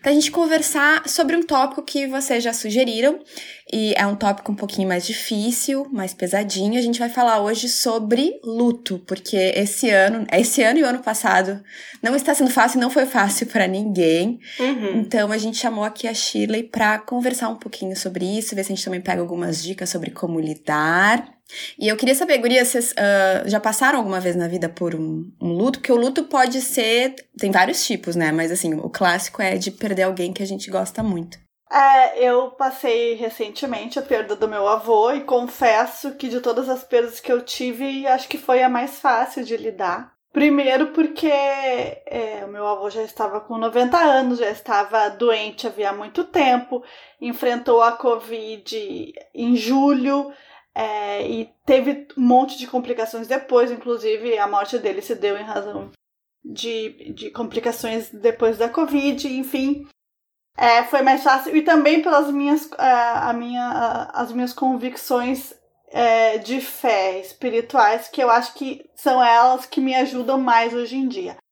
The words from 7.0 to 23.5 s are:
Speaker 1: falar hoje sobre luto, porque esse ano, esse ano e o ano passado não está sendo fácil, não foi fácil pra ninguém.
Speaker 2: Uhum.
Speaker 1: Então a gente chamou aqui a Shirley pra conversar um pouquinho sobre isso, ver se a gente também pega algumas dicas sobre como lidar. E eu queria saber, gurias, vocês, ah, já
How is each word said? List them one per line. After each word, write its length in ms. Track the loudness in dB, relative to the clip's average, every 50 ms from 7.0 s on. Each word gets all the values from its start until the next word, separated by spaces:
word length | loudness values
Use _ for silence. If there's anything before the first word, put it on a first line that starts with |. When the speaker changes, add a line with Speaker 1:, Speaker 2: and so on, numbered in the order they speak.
| -2 -2
Speaker 1:
falar 300 | 2 2 4 4 4 2
hoje 300 | 2 0 -2 -2 -2 -2
sobre 720 | -2 0 0 0 0 -2 0 0 2 2 2 0 -2 -4 -8
luto, 540 | -6 -2 2 2 2 2 0 -6 -8 -8 -8 -6
porque 320 | -8 -8 -8 -6 -4 0
esse 540 | 2 2 2 2 0 -2 -2 -2 -2 2 4
ano, 340 | 6 6 6 4 2 -2 -2 2 2
esse 300 | 2 2 4 2 4 4
ano 160 | 4 4 4
e 40 | 2
o 40 |
ano 160 | 2 0 -2 -2
passado 600 | -4 -4 0 0 4 4 4 2 2 -4 -8 -12 -18 -20 -20 -20 -20 -14 -4
não 140 | -2 0 0
está 180 | 2 2 2 2
sendo 160 | 4 2 2
fácil, 300 | 4 4 4 4 4 2
não 100 | 0 2
foi 160 | 2 2 2
fácil 400 | 2 2 2 2 2 0 -2 -4
pra 220 | -2 0 0 0
ninguém. 720 | 0 0 -2 -2 -2 0 2 4 4 4 4 2 0 -2 -6 -10 -16 -6 -2
Speaker 2:
Uhum. 420 | -2 -2 -2 -2 -4 -2 0 -2
Speaker 1:
Então 300 | -2 0 0 0 2 0
a 60 | 0
gente 200 | -2 -2 -4 -4
chamou 260 | -2 -4 -2 -2 -2 -4
aqui 240 | -6 -6 -6 -8
a 80 | -6 -4
Shirley 480 | -4 -4 -2 -2 -2 -2 0 -2 -4 -4
pra 340 | -6 -2 0 2 2 2
conversar 520 | 0 -2 -6 -4 -2 -2 -2 -2 -2 -4 -6
um 80 | -6
pouquinho 380 | -8 -12 -14 -10 -8 -8 -8 -6
sobre 300 | -6 -8 -6 -4 -4 -4
isso, 300 | -2 -4 -4 -4 -6 -6
ver 80 | -6 -4
se 100 | -4 -6
a 20 |
gente 100 | -6 -4
também 160 | -6 -6 -6
pega 200 | -4 -4 -2 -2
algumas 400 | -2 -4 -4 -6 -4 -4 -4 -4
dicas 260 | -6 -8 -8 -8 -8
sobre 220 | -6 -6 -6 -6 -8
como 300 | -8 -6 -6 -4 -4 -4
lidar. 1000 | -4 -4 -6 -6 _ -2 0 0 0 2 2 4 4 4 2 2 -2 -10 _ _ _ _ -16 -14 -14 -14 -10 -4
E 80 | -2
eu 100 | -2 0
queria 160 | 0 2 0 2
saber, 240 | 2 2 2 2
gurias, 300 | 2 2 4 4 4 4
vocês, 260 | 4 0 -2 -2 -2 -2
ah, 460 | 0 2 2 4 4 4 4 2 2 0
já 120 | 0